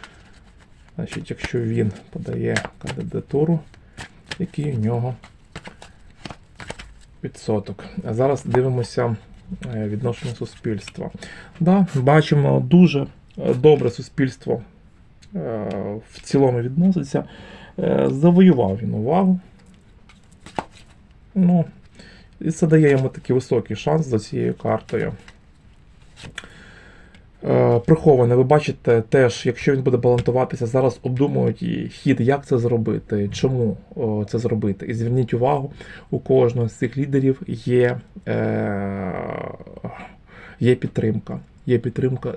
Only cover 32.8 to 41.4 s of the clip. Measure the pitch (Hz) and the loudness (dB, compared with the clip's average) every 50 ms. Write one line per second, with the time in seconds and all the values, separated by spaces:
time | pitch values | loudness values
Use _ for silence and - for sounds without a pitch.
32.8 | 110 110 104 107 - - 110 104 101 101 101 - - 131 131 123 117 107 92 - | 0 -2 -2 -4 -4 -4 -4 -2 -2 -4 -4 -2 -2 -2 0 0 -2 -2 -2 -6
33.8 | - - - - 123 110 107 107 104 - - 113 120 110 117 107 104 101 95 - | -12 -16 -10 -6 -4 -4 -2 -4 -4 -4 -4 -4 -2 -2 -2 -2 -2 -4 -4 -4
34.8 | - - 110 113 113 117 123 131 120 - 131 117 123 135 147 139 135 139 - - | -6 -8 -6 -4 -2 -2 0 0 0 0 0 0 2 0 0 0 -4 -8 -12 -16
35.8 | - - - - - - - 127 - - 131 131 123 117 123 123 117 107 - - | -20 -20 -20 -20 -10 -8 -8 -6 0 2 4 4 4 4 2 0 -4 -4 -4 -4
36.8 | 131 117 - 135 143 139 139 135 135 135 131 - - - 120 113 - 123 123 123 | -6 -4 -2 -4 -4 0 0 0 2 2 0 0 -4 -10 -10 -8 -4 0 2 2
37.8 | 123 120 123 120 - - - - - 117 113 113 110 110 110 110 107 107 101 98 | 2 2 0 -4 -10 -16 -20 -16 -8 -6 -4 -2 -2 -2 -2 -2 -2 -4 -4 -4
38.8 | 98 98 98 98 95 92 85 90 85 82 - - - - - - - - - - | -6 -6 -6 -6 -6 -6 -6 -8 -8 -8 -8 -8 -10 -10 -12 -14 -18 -18 -18 -14
39.8 | - - - - - - - - - - - - - - - - 117 123 123 - | -14 -14 -12 -14 -18 -20 -20 -20 -20 -20 -20 -20 -20 -20 -8 0 2 2 2 2
40.8 | - - - - 117 110 113 113 - - 123 127 | 0 -6 -4 -2 -2 0 -2 -2 -6 -8 -12 -12